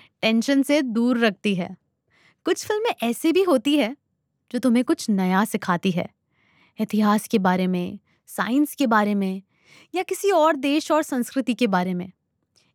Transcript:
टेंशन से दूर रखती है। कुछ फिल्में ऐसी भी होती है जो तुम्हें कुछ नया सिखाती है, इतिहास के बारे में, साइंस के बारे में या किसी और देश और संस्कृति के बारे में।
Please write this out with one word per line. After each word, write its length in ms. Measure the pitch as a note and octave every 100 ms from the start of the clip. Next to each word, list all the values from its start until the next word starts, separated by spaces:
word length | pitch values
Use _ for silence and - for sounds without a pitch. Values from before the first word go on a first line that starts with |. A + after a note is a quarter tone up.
| _ _
टेंशन 420 | A3+ A3+ A#3 C#4
से 180 | C4+ D4
दूर 380 | C4+ A3 A#3+ B3
रखती 360 | A#3 F#3+ G#3 F#3
है। 200 | F3 F#3+ _ _ _ _ _ _ -
कुछ 200 | - -
फिल्में 260 | G#4+ A4+ -
ऐसी 280 | A#3 A#3+ D#4+
भी 120 | E4+
होती 340 | F#4+ C4 C#4 D4
है 200 | A3 C#4+ _ _ _ _ _
जो 80 | B3
तुम्हें 260 | B3+ A#3 B3
कुछ 240 | E4 -
नया 360 | G3 F#3 F#3+ A3
सिखाती 460 | G#3+ - F3 G3
है, 180 | E3+ - _ _ _ _ _ _ -
इतिहास 480 | G#3+ G#3+ G#3+ G#3 -
के 120 | A3+
बारे 280 | F#3 F#3 F#3
में, 320 | F3+ F3+ G3+ _ _ -
साइंस 480 | - G3 C4 D4 -
के 120 | C4+
बारे 280 | A3 G#3 G3+
में 260 | F#3+ F#3+ - _ _ - _ F4
या 80 |
किसी 280 | F#4+ F#4+ G4
और 240 | F4+ D#4 D#4
देश 360 | C#4 D4 -
और 120 | D#4
संस्कृति 500 | D#4 C4 A#3 C4+ C4
के 140 | A3+ A#3+
बारे 260 | F#3+ F3+
में। 180 | F3+ F#3 - _ _ _ _ _